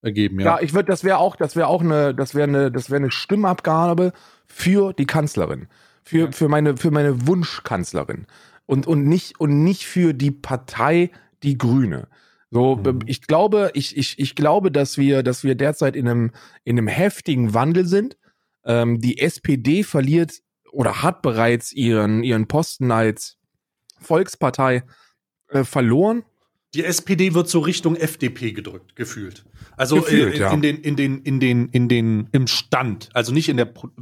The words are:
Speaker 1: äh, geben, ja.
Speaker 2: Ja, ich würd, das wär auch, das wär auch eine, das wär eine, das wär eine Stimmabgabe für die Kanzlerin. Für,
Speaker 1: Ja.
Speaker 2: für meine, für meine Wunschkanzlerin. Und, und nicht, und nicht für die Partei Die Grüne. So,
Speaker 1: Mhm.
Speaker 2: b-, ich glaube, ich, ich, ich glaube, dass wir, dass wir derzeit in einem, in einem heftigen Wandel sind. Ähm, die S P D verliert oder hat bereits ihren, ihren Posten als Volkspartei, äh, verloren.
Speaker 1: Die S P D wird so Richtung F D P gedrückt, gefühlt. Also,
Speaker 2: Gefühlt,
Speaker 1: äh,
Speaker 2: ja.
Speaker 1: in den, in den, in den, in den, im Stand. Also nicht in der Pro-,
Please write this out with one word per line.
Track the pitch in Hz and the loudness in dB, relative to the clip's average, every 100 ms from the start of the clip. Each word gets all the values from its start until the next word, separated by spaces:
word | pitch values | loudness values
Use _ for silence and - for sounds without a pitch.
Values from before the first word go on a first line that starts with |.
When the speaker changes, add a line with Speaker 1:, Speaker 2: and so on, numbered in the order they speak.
Speaker 1:
äh, | 117 | -4
geben, | 104 104 95 | 0 -2 2
ja. | 98 165 | 0 0
Speaker 2:
Ja, | |
ich | 160 | 0
würd, | 165 196 | 0 0
das | 180 | 0
wär | 185 190 | 0 2
auch, | 180 - | 0 0
das | 156 - | -4 0
wär | 156 | 0
auch | 175 | 2
eine, | 165 151 143 127 | 2 2 0 0
das | 135 | -4
wär | 143 147 | -2 0
eine, | 139 139 | 2 0
das | 127 123 | -2 -4
wär | 139 | -2
eine | 139 | -2
Stimmabgabe | - - 202 202 180 - 160 175 170 180 - - _ _ | -4 -4 0 0 0 0 0 2 2 0 -2 -20 _ _
für | - 175 196 196 | -4 2 2 2
die | 190 139 | 0 -2
Kanzlerin. | 160 147 - 80 69 - _ _ _ | 0 -2 -2 -4 -4 -12 _ _ _
Für, | - 160 | -4 0
Speaker 1:
Ja. | 160 | 0
Speaker 2:
für | 135 151 | 0 2
meine, | 151 151 131 | 2 2 2
für | 170 | 0
meine | 151 143 127 127 | 2 2 0 0
Wunschkanzlerin. | 185 165 - - 101 87 85 69 - - _ - _ _ | 0 0 -6 -6 -6 -4 -6 -6 -10 -12 _ -20 _ _
Und, | 139 135 | -2 2
und | 160 143 | 0 2
nicht, | 175 - - | 0 -2 -6
und | 156 143 | 0 2
nicht | 160 196 - | 2 0 -4
für | - 175 | 0 0
die | 139 143 | 2 -2
Partei | 139 - 127 - - 131 170 175 - _ _ | -4 -8 -8 -8 -4 0 2 0 -4 _ _
Die | 143 135 | -4 0
Grüne. | 120 131 120 69 - _ _ _ _ | 2 2 2 -2 -10 _ _ _ _
So, | 117 127 131 | 0 2 2
Speaker 1:
Mhm. | 104 127 | 0 -2
Speaker 2:
b-, | 113 | -4
ich | 131 | -10
glaube, | - 156 208 208 196 139 | -2 0 2 2 0 -2
ich, | 135 - | -6 -4
ich, | 135 - | -6 -4
ich | 135 - | -6 0
glaube, | 147 175 185 | 2 2 2
dass | 143 139 - | 0 -2 2
wir, | 139 139 | 2 2
dass | 127 127 | 0 -2
wir | 139 127 | -2 0
derzeit | 139 151 143 135 | -2 0 -2 0
in | 120 | -2
einem, | 120 113 - - _ | 0 -2 -4 -20 _
in | - 120 | -2 0
einem | 110 | 0
heftigen | 104 196 - - 135 117 | 0 0 -2 -4 0 2
Wandel | 107 135 170 180 | 2 2 2 2
sind. | 190 233 - _ _ _ _ - | 0 -2 -10 _ _ _ _ -2
Ähm, | 117 117 120 | 0 2 2
die | 120 - | 0 0
S | 151 - | -2 -2
P | - 139 | -2 0
D | 117 170 | 2 0
verliert | 208 160 135 160 165 - _ _ _ | 0 0 2 2 0 -6 _ _ _
oder | 139 117 101 | -2 -2 0
hat | 165 175 | -2 -2
bereits | 139 110 117 120 - | -2 0 0 0 -2
ihren, | - 117 113 104 110 | -2 2 2 2 0
ihren | 120 113 110 | 0 0 0
Posten | 147 165 - 127 | -2 -2 -2 0
als | 113 113 110 - _ _ _ _ _ _ _ | 2 0 -2 -10 _ _ _ _ _ _ _
Volkspartei, | - 160 185 - 143 - 131 123 127 _ _ _ _ _ _ | -2 0 0 -2 -4 0 0 0 -4 _ _ _ _ _ _
äh, | 139 | -2
verloren. | 127 147 123 123 196 233 - _ _ _ _ | -2 0 2 2 2 0 -6 _ _ _ _
Speaker 1:
Die | 151 | -8
S | 165 170 | -4 -6
P | - 190 | -2 0
D | 190 | 2
wird | 165 175 | 2 0
so | 175 | 0
Richtung | 156 175 170 170 | 0 -2 -2 -2
F | 160 - | -4 -4
D | 127 | -6
P | - 120 | -4 -8
gedrückt, | 104 101 92 _ - | -8 -14 -16 _ -12
gefühlt. | 117 - 98 95 _ - - - | -12 -10 -14 -16 _ -20 -20 -6
Also, | 131 151 | 2 2
Speaker 2:
Gefühlt, | - 147 123 - | 4 2 2 2
Speaker 1:
äh, | |
Speaker 2:
ja. | 98 | 0
Speaker 1:
in | 151 | 2
den, | 147 151 | 2 0
in | 151 143 | -4 0
den, | 139 135 | 0 -2
in | 143 135 | -2 0
den, | 127 123 120 | 2 2 2
in | 127 123 | 0 2
den, | 120 113 110 110 | 2 2 0 0
im | 139 123 | 0 0
Stand. | - - 131 127 101 - | -2 -2 -2 -2 -6 -6
Also | 123 110 | -4 0
nicht | 139 160 | 0 0
in | 131 | 0
der | 120 | -2
Pro-, | - 127 - | -4 -20 -20